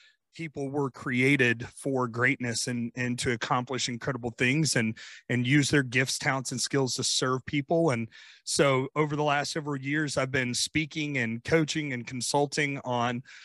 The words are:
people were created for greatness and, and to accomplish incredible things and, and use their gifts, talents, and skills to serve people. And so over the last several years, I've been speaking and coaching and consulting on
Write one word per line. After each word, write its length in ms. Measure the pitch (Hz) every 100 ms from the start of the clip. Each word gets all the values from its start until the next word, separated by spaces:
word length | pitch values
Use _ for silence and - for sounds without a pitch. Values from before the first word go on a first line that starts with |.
| - _ _
people 360 | - 160 143 135
were 220 | 143 135
created 720 | - 139 123 131 143 123 117 117 -
for 320 | 143 135 120
greatness 580 | 117 123 120 123 110 -
and, 240 | 120 117 123
and 200 | 123 123
to 140 | 135
accomplish 560 | 117 - 131 123 127 -
incredible 440 | 117 - 123 117
things 440 | - 127 147 151 127
and, 220 | 110 113 - - -
and 180 | 123 123
use 220 | 147 131
their 120 | 147
gifts, 380 | 131 127 131 -
talents, 320 | 143 135 123
and 80 | 123
skills 360 | - 139 131 -
to 100 | -
serve 400 | - 131 131 -
people. 460 | 147 135 170 165
And 180 | 117 113 - - -
so 460 | - - 143 131 135 147
over 180 | 156 147
the 80 |
last 300 | 151 143 -
several 240 | 165 147 139
years, 400 | 135 151 151 143
I've 160 | 131
been 200 | 131 123
speaking 640 | 120 - 156 156 160 147 139
and 220 | 113 117
coaching 520 | - 165 151 160 147
and 120 | 123 117
consulting 760 | 127 113 143 143 156 143 139
on 400 | 127 123 120 120 - -